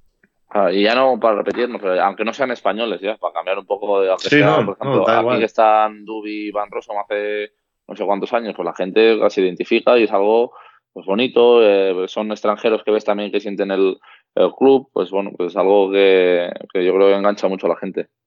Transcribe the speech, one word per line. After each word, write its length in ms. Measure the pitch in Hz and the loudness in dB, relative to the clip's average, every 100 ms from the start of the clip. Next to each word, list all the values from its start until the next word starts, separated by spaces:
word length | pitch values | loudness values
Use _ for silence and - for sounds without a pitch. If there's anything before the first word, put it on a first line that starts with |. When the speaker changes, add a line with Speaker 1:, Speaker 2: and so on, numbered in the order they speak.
| _ _ _ _ _ | _ _ _ _ _
Speaker 1:
Ah, 220 | - 135 | -2 0
y 120 | 95 | 2
ya 120 | 104 123 | 2 2
no 240 | 131 120 | 2 2
para 180 | 113 104 | 0 0
repetirnos, 420 | 104 113 120 107 | -2 -4 -4 -4
pero 220 | 98 90 | -2 0
aunque 240 | 95 92 107 | -2 -2 -6
no 80 | |
sean 180 | 113 131 | -4 -6
españoles, 480 | 120 101 104 117 85 | -4 -4 -4 -6 -6
ya, 160 | 98 110 | -6 -6
para 180 | 87 | -6
cambiar 260 | 82 87 98 | -6 -6 -6
un 60 | 92 | -6
poco 360 | 101 104 98 | -6 -2 0
de, 80 | 95 | 0
aunque 180 | 92 - | -2 0
Speaker 2:
Sí, 100 | 147 | 2
Speaker 1:
sea, 100 | 147 | 4
Speaker 2:
no, 180 | 156 101 | 2 -2
Speaker 1:
por 0 | |
Speaker 2:
no, 80 | |
Speaker 1:
ejemplo, 320 | 95 135 120 107 | -6 -2 0 2
Speaker 2:
da 80 | |
Speaker 1:
aquí 80 | 113 | 2
Speaker 2:
igual. 180 | 117 123 | 0 0
Speaker 1:
que 60 | 113 | -2
están 580 | - 110 107 107 104 | 2 4 4 0 -4
Dubi 440 | 104 110 107 107 104 | -12 -10 -10 -10 -8
y 40 | |
Van 180 | 101 104 | -6 -8
Rossum 280 | 101 - 104 | -10 -8 -10
hace 560 | 101 104 104 104 104 _ _ _ - | -6 -6 -4 -6 -8 _ _ _ -18
no 80 | 110 | -8
sé 80 | 98 | -4
cuántos 280 | 101 92 | -4 -2
años, 200 | 120 110 - | -4 -6 -8
pues 100 | 87 | -8
la 80 | |
gente 440 | - 92 98 113 110 107 | -6 -2 2 4 4 0
se 120 | 104 | 0
identifica 560 | 92 87 90 117 120 123 | -2 -2 -2 0 2 2
y 60 | |
es 80 | 107 | 2
algo, 400 | 101 101 113 120 - - _ _ | 0 2 2 0 -6 -20 _ _
pues, 140 | 95 90 | -16 -6
bonito, 560 | 101 127 120 120 120 | -2 0 4 6 6
eh, 420 | 107 98 95 92 92 | 6 4 2 -2 -4
son 220 | - 107 | -6 -6
extranjeros 520 | 104 107 104 120 110 | -4 -4 -2 0 -2
que 80 | - | 0
ves 140 | 107 107 | -2 0
también 260 | 101 104 | -4 -4
que 80 | 101 | -6
sienten 320 | 104 98 98 | -6 -6 -2
el, 260 | 95 95 - _ - _ - | 0 0 0 _ -20 _ 0
el 160 | 92 - | 0 2
club, 320 | 131 135 131 | 4 4 0
pues 180 | - 90 | -6 -4
bueno, 220 | 98 98 - | -4 -6 -6
pues 140 | 87 | -6
es 40 | 95 | 0
algo 320 | 92 101 95 | 2 4 2
que, 600 | 98 98 95 90 87 87 - - | 4 4 4 4 0 -2 -10 -8
que 100 | 95 | -2
yo 100 | 90 92 | 0 4
creo 120 | 98 | 4
que 80 | 98 | 4
engancha 320 | 101 104 95 | 0 -2 -4
mucho 200 | 95 95 | -2 -2
a 20 | |
la 80 | 82 | -4
gente. 320 | 98 85 82 _ | -6 -8 -10 _